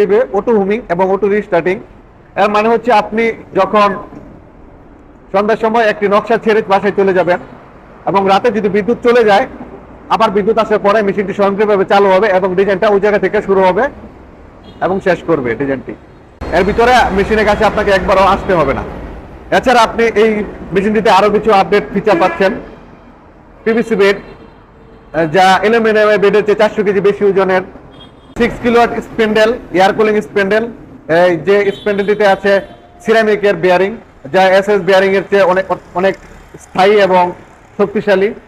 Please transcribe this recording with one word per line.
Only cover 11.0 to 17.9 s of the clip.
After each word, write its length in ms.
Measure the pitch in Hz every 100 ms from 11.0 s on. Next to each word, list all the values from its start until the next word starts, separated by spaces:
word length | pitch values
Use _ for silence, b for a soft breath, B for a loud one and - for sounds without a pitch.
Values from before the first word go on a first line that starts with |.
| 202
মেশিনটি 240 | 190 190 196
স্বয়ংক্রিয়ভাবে 460 | 202 196 214 202 185
চালু 160 | 202 202
হবে 120 | 190 214 185
এবং 100 | 190 180
ডিজাইনটা 280 | 196 190 214
ওই 60 | 202
জায়গা 140 | 208 202
থেকে 140 | 175 208 180
শুরু 120 | 190 185
হবে 160 | 180 277 - - - - - - - - -
এবং 120 | 165 190 196
শেষ 120 | 170 -
করবে 220 | 156 123 113
ডিজাইনটি। 320 | 139 135 117 104 - - - - - 156
এর 80 | 185
ভিতরে 260 | 208 233 254 170 190
মেশিনের 300 | 196 220 208
কাছে 140 | 208 208
আপনাকে 200 | 214 202